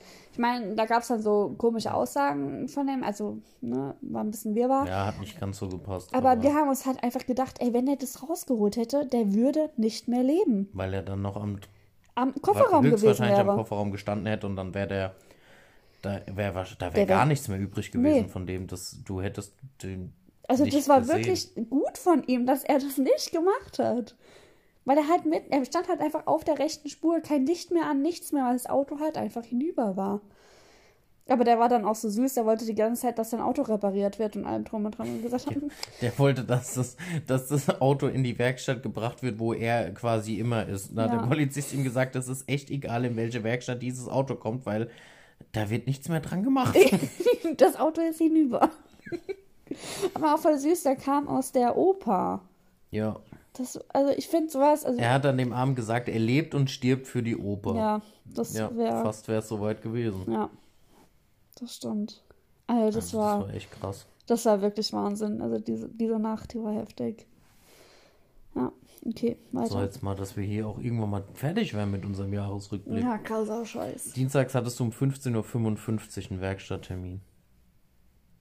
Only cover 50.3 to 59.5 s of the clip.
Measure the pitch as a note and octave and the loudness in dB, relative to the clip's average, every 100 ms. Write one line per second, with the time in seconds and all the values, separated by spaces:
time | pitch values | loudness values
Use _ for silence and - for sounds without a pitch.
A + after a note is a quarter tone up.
50.3 | D4+ E4 D4+ C#4 E4+ C#4 C4 - C#4+ C#4+ | 4 4 4 4 2 2 0 2 0 2
51.3 | C4 C4 C4 A#3+ - E4 F#4+ - F#3 F3 | -2 0 2 2 4 4 2 2 0 0
52.3 | F#3+ - _ _ _ _ G#2+ G#2+ - - | -4 -8 _ _ _ _ -2 -2 -4 -10
53.3 | - _ - B3+ - - - C#4 C#4 - | -20 _ -10 -10 -10 -4 2 2 2 0
54.3 | E4 D#4+ C4+ C#4+ D4 - A#3+ A#2 C3+ C#3 | -2 0 2 4 4 2 0 2 4 4
55.3 | C3 B2+ B2 C3 C3 A2 A#2 - A2+ A2+ | 2 0 0 0 0 0 -2 0 0 4
56.3 | C3+ D#3+ C#3+ C3+ - B2 C3 C3 B2 A#2 | 2 2 0 0 0 2 2 0 -4 -2
57.3 | A2+ G2+ G2+ - A3+ G#3+ G#3+ - - - | -2 -4 -4 -2 0 0 0 -4 -16 -12
58.3 | - A#3 A3 G#3+ A#3 A3+ A3+ A3+ - - | -6 -4 -2 -4 -2 0 0 -2 -4 -2
59.3 | A2 - | -2 -2